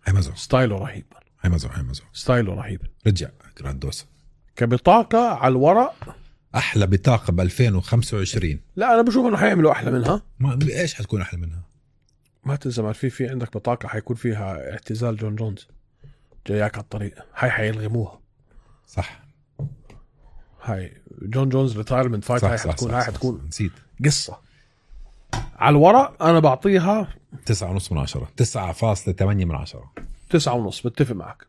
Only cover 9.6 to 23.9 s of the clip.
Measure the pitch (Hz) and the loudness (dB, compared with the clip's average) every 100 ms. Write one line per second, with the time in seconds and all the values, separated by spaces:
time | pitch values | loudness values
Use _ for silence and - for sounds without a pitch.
9.6 | 156 - 117 123 120 208 - - 135 127 | 4 4 0 0 0 -2 -4 -2 0 2
10.6 | 147 151 170 - 104 104 87 90 82 85 | 0 0 -4 -4 -4 -4 -4 -8 -8 -10
11.6 | - _ _ _ _ _ _ _ 135 143 | -16 _ _ _ _ _ _ _ -6 -4
12.6 | 135 120 107 107 131 - 123 131 120 110 | -4 -4 -4 -2 -6 -4 -6 -4 -6 -6
13.6 | - 120 - 110 - 117 120 107 98 82 | -4 -4 -4 -10 -6 -4 -4 -4 -6 -8
14.6 | 65 76 - 113 120 110 107 107 110 101 | -10 -12 -10 -6 -4 -4 -6 -4 -6 -8
15.6 | - - _ _ - _ _ - - 104 | -16 -20 _ _ -20 _ _ -18 -4 -2
16.6 | 104 - - 104 101 - - - 127 113 | -2 -4 -10 -10 -10 -12 -18 -2 -2 0
17.6 | 110 110 107 117 104 - _ _ _ - | -2 -4 -4 -4 -4 -10 _ _ _ -20
18.6 | _ _ _ - - - _ _ _ - | _ _ _ -8 -8 -12 _ _ _ -12
19.6 | - - - - _ _ - - - _ | -12 -12 -20 -20 _ _ -20 -20 -20 _
20.6 | - 98 92 - - - 104 123 135 131 | -8 -8 -8 -16 -20 -14 -6 -2 0 2
21.6 | 135 107 107 127 127 107 104 123 113 113 | 0 -2 -2 0 0 -2 -2 0 2 0
22.6 | - 80 120 120 117 - 127 107 73 - | -2 -2 -2 -2 -2 -2 -4 -4 -10 -6
23.6 | 101 - _ | -6 -6 _